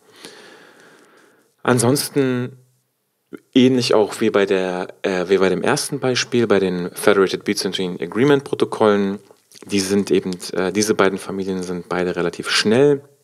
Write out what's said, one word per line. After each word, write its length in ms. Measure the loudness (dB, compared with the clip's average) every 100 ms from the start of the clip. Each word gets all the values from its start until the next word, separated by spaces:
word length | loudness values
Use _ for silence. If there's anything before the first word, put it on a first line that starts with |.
| _ -20 -20 -20 -20 -20 -20 _ -20 -20 _ _ _ _ _ _
Ansonsten 960 | 0 2 2 0 0 -2 0 -2 -6 -12 _ _ _ _ _ _ _ -20 _
ähnlich 400 | 4 4 4 2
auch 280 | 2 2 0
wie 80 | 0
bei 160 | 2 2
der, 420 | 0 -2 -4 -8 -6
äh, 260 | -4 -2 0
wie 100 | 2
bei 120 | 2
dem 120 | 0
ersten 380 | 0 -2 -4 -4
Beispiel, 480 | -2 -2 -2 0 2
bei 120 | 2
den 300 | 2 -2 -6
Federated 500 | -2 2 4 2 0
Beats 220 | -4 -4 -4
and 100 | -4
Chain 220 | -6 -6
Agreement 420 | -6 0 2 2
Protokollen, 760 | 0 -4 -4 2 2 2 0 -4 -12 _ _ -20 -6
die 160 | -4
sind 300 | 0 -2 2
eben, 200 | 0 0 -8 -8
äh, 180 | -4 -2
diese 220 | -2 0
beiden 240 | 2 2 0
Familien 440 | -6 -8 -6 -6
sind 260 | -6 -10 -6
beide 260 | -4 -2 -2
relativ 340 | -4 -4 -4
schnell. 520 | -2 2 4 4 2 -4 _